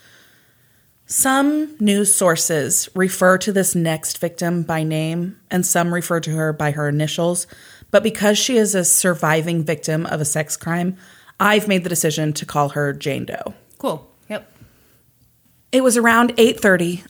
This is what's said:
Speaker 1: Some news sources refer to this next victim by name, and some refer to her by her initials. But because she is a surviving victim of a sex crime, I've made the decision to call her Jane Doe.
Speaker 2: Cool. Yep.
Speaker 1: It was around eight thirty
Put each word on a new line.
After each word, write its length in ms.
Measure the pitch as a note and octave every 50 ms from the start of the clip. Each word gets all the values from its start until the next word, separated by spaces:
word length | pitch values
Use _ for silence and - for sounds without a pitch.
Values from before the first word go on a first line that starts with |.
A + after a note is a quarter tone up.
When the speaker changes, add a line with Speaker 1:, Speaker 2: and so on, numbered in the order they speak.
| _ _ _ _ _ _ _ _ _ _ _ _ _ _ _ _ _ _ _ _ _ -
Speaker 1:
Some 680 | - - - C4 C4 C4+ C#4 C#4+ D4+ D4+ D#4 D4+ D4+ -
news 340 | G#3+ G#3 G3+ G3+ G#3 G3 -
sources 760 | - G3+ F3+ E3 D#3+ - - E3+ D3+ C#3 B2 - - - - -
refer 440 | F#3 F#3 F#3+ F#3 - F#3+ F3+ F#3 F#3
to 120 | F#3 - G3
this 200 | G3 F#3+ F#3 -
next 460 | F3 E3 E3 D#3+ D#3 - - - -
victim 420 | - E3+ E3+ - F3+ E3+ F3 F3
by 220 | E3 - E3 D#3+ D#3
name, 560 | D#3 D#3+ D#3 D#3+ D#3+ D#3+ E3+ F3 F#3 F#3+ - _ -
and 160 | - F3+ F3
some 280 | - - F3 E3+ F3 E3+
refer 260 | F3 E3+ - F3 E3
to 120 | D#3+ D#3 D3+
her 180 | D#3+ D#3 D#3 D3+
by 180 | D3+ D#3 D3
her 180 | C#3+ D3+ D3 D3
initials. 580 | C#3+ D3 D3+ D#3 - - E3+ E3+ F3 F3 - - - - - - - - - -
But 140 | - G#3 G#3
because 340 | A3+ - - G3 G#3 G#3+ G#3
she 200 | - - C4 A3+
is 180 | A3 G3+ G3
a 80 | F#3+ F3
surviving 800 | E3+ - - - F#3+ F3 E3+ - D#3 D#3 D#3+ D#3 F3 E3+ E3+ D#3
victim 420 | D#3 E3 D#3 - - D#3 D#3 E3+
of 140 | - - D#3+
a 40 | D3+
sex 320 | D3+ - D#3 D3+ D3+ - -
crime, 400 | - E3+ E3 F3 F3 F3+ F#3 - - - - - _ - - -
I've 280 | F#3+ G#3 G#3+ G#3+ G3+ G#3
made 160 | G3 F#3 E3+
the 40 | F3+
decision 440 | F3 D#3+ - E3 D3+ - D#3 D3+ D3+
to 120 | - -
call 240 | - - D3 D3 C#3+
her 220 | C#3+ D3 D3 C#3+ C#3
Jane 320 | C#3+ - D3+ C3+ - -
Doe. 280 | - - - - - G3+ - _ _ _ -
Speaker 2:
Cool. 340 | - C4+ F3+ D3+ - - _ _ _ -
Yep. 220 | G#3+ G#3 - _ _ _ - - _ _ _ _ _ _ _ _ _ _ _ _ _ _ _ _ _ _ _ _
Speaker 1:
It 100 | - B3+ C4
was 120 | B3+ A3 A#3+
around 360 | A3+ A#3 A3+ A3+ A#3+ A#3+ A#3 -
eight 220 | A3+ A#3 C4+ -
thirty 440 | - G#3+ F#3 F3 F3 E3+ F3+ F3 - -